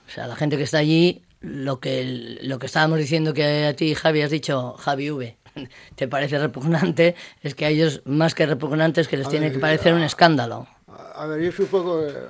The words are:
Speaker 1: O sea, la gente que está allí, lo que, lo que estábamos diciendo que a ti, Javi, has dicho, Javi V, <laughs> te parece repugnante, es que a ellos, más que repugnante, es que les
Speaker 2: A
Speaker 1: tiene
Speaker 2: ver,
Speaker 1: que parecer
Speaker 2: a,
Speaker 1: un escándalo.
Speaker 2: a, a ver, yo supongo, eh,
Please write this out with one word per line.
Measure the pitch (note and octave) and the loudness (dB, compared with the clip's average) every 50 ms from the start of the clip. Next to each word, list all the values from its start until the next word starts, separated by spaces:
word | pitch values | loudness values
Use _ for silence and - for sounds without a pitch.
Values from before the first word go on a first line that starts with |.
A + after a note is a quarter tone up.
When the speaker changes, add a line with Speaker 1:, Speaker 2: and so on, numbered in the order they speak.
| _ - | _ -16
Speaker 1:
O | - | -12
sea, | A#2 A2+ A#2+ | -10 -10 -10
la | A2+ | -6
gente | A2+ D3+ D3 D3+ C#3 | -2 -2 0 0 -2
que | D3 | -2
está | - - D3+ | 0 0 2
allí, | D3+ D3+ D#3+ D#3+ E3+ F3+ F3+ - - _ _ _ | 2 4 4 6 4 4 2 -2 -10 _ _ _
lo | - E3 C#3+ C#3+ C3 C#3 C3+ A#2+ | -14 -12 -10 -8 -6 -6 -6 -6
que, | - C#3 C3 C3 B2+ B2+ B2+ A#2+ A#2 A2+ A2+ - - | -4 -4 -4 -4 -4 -6 -6 -8 -10 -12 -14 -10 -8
lo | C3 C3+ A#2+ | -8 -8 -6
que | C3+ B2+ | -8 -4
estábamos | - E3 D#3 D#3 D#3+ D#3 | 0 2 2 2 2 0
diciendo | D3+ B2 E3 D#3+ D#3 D#3 D3+ | 0 0 0 0 0 0 0
que | D#3 D3 D3 D3 D3 D3+ | 0 0 2 2 2 0
a | D3 C#3+ | 0 0
ti, | - E3 D#3 D3+ | 0 0 0 0
Javi, | - - D#3+ D#3 D3+ | 2 0 2 2 2
has | D3 C#3+ | 0 0
dicho, | D#3+ D3+ - - C#3+ C3 B2 B2 - | -2 -4 -2 -2 -2 -2 -2 -6 -10
Javi | - - D3 C#3+ C3+ C#3+ D3 | -6 -4 -2 -2 -2 -2 -4
V, | D3+ C3+ B2 A#2 - _ _ - _ | -6 -6 -8 -10 -12 _ _ -18 _
<laughs> | C#3+ C3 B2 - - - - - | -14 -14 -14 -18 -20 -20 -20 -8
te | - C#3 B2 | -6 -6 -4
parece | C#3+ C3+ D3 C3+ D3 C#3 | -2 -2 -2 -2 0 -2
repugnante, | D3 A2+ A2 C3+ C3 E3 E3 D3+ F3+ E3+ D3+ E3+ E3 F3 E3+ - - - - _ | -2 -2 -4 -2 0 0 2 2 2 2 4 4 4 4 4 0 -8 -20 -20 _
es | - D3 C3+ | -10 -10 -6
que | - D3+ | -2 0
a | D3+ | 0
ellos, | D#3 D3+ E3 D#3 C3+ A#2+ - | 2 4 4 2 2 -2 -4
más | B2+ C#3 D3+ E3 D#3+ - | -2 2 2 2 2 4
que | - D#3+ | 2 2
repugnante, | C#3+ D3+ A#2+ D3+ C3+ D3 D#3 D#3+ E3 - E3+ | 2 2 -2 -2 -2 0 2 2 2 2 2
es | D#3 - | 0 0
que | - C#3 | -2 -4
les | C3+ C#3 | -2 -2
Speaker 2:
A | |
Speaker 1:
tiene | D3 D3+ D#3 D3+ | -2 0 0 0
Speaker 2:
ver, | C3 | 0
Speaker 1:
que | C3 | 0
parecer | D3 D#3 D#3 D#3 - E3+ E3+ | 2 2 2 4 4 4 4
Speaker 2:
a, | |
Speaker 1:
un | E3+ D#3+ | 4 2
escándalo. | D3 - - F3+ E3 D#3 C3 A#2+ A#2 A2 A2+ A#2 - _ _ _ - | 0 4 6 6 6 6 4 0 -2 -6 -10 -12 -14 _ _ _ -20
Speaker 2:
a, | A2 - - - - D3 D3+ | -20 -20 -18 -18 -14 -12 -8
a | D#3 | -6
ver, | D#3 D#3 | -4 -2
yo | E3 F3+ | -2 -4
supongo, | E3+ G3 G3 F#3+ F#3+ F#3+ F3 F3 E3+ D#3+ D#3 | -2 -2 -2 0 0 0 0 0 0 0 -2
eh, | C#3+ C#3 B2+ B2+ | -2 -6 -8 -12